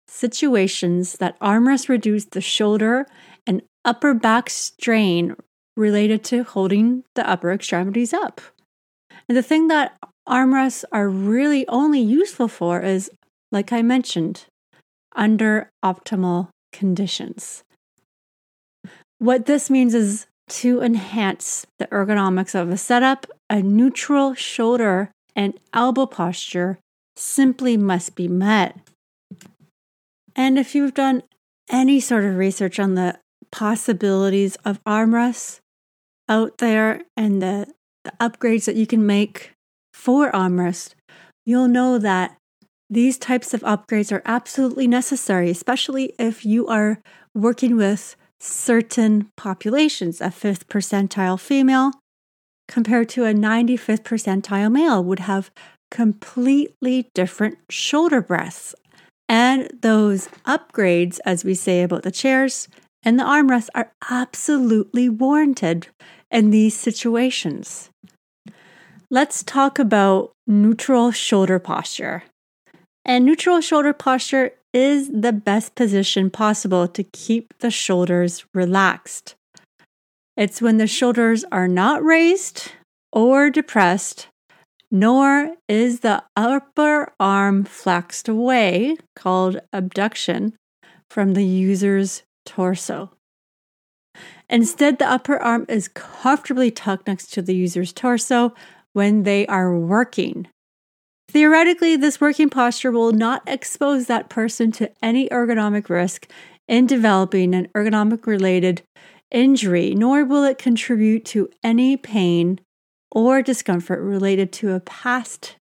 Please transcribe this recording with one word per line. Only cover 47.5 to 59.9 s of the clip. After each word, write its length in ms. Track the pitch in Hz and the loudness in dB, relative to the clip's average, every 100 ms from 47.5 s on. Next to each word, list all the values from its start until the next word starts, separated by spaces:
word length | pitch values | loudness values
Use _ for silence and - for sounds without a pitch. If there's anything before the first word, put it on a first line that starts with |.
| 240 254 233 | 0 0 2
with 380 | 196 208 - - _ _ | 2 -2 -6 -20 _ _
certain 920 | - - - 226 226 240 220 214 208 - | -12 -8 0 0 0 0 2 2 -2 -10
populations. 840 | 202 185 208 277 302 - 175 160 | -10 -8 -2 0 0 -2 -6 -6
A 100 | 185 | -8
fifth 380 | - 208 190 - | -6 -6 -6 -6
percentile 720 | 202 - 202 196 202 185 185 | -6 -2 -2 -2 -2 -2 -2
female 500 | - 277 262 262 269 - _ _ _ _ _ _ - | -2 2 4 4 0 -4 _ _ _ _ _ _ -8
compared 400 | 240 214 240 233 | -4 0 0 0
to 160 | 254 | -2
a 100 | 226 | 0
ninety-fifth 720 | 208 214 226 233 247 - 214 | 2 2 2 2 0 -2 -4
percentile 640 | - 226 202 190 - 196 208 | -2 -6 -2 -4 -2 -2 2
male 320 | 269 330 202 | 2 2 2
would 180 | 175 190 | 0 -4
have 300 | 185 196 - _ - _ - | -2 -4 -6 _ -20 _ -12
completely 1200 | - 220 208 - 254 247 277 294 - 254 254 247 | 0 0 0 -6 -2 2 2 0 -4 -2 -2 -2
different 460 | - 180 - 214 - - | -4 -4 -2 -4 -6 -12
shoulder 520 | - - 294 330 262 | -8 -2 0 2 0
breadths. 560 | - 175 175 - - - _ _ _ _ - | 0 -4 -4 -10 -18 -20 _ _ _ _ 0
And 400 | 226 247 269 - 247 | 4 4 2 -2 -2
those 460 | 226 | 2